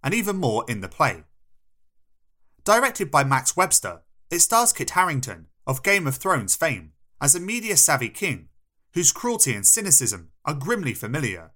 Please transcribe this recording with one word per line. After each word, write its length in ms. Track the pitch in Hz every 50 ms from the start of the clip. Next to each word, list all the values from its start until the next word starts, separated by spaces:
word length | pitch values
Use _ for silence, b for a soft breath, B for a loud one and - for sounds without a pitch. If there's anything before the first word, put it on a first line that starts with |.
| -
and 100 | 143 190
even 240 | 233 208 202 202 190
more 280 | 180 123 110 113 - -
in 140 | 117 104
the 60 | 95 92
play. 340 | - - 160 123 95 82 - _ _ _ _ _ - _ _ _ _ _ _ _ _ _ _ _ _ _ _ _ _ _ _ _ _ _ _
Directed 480 | - 208 233 262 262 - - 196 139
by 120 | - 143 135
Max 320 | 135 139 131 127 - -
Webster, 460 | - 185 - - - - 98 85 82 _ _ _ _ _ _
it 100 | 170 170
stars 320 | - - 233 226 240 233
Kit 200 | - - 135 -
Harington, 560 | - 185 185 180 156 131 123 - 95 82 78 - _ _ _ -
of 160 | 131 131 -
Game 240 | 202 202 196 170 139
of 80 | 131
Thrones 400 | - - 190 185 139 104 95 -
fame, 380 | - 165 160 131 95 78 78 _ _ _ _ _ -
as 160 | 143 143 143
a 40 | 175
media-savvy 720 | 175 190 226 240 220 220 196 147 - - 151 127 123 110
king, 380 | - - 202 180 120 90 78 - _ _ _ _ _ _ _ _ _
whose 180 | 233 220 -
cruelty 420 | - - - 240 240 214 - 139 113
and 120 | 101 98
cynicism 640 | - - 226 208 196 151 - 131 107 107 90 85 - _ _ _
are 80 | 151 156
grimly 400 | 139 135 175 240 220 180 127 107
familiar. 580 | - - 110 123 156 143 110 95 87 80 80 _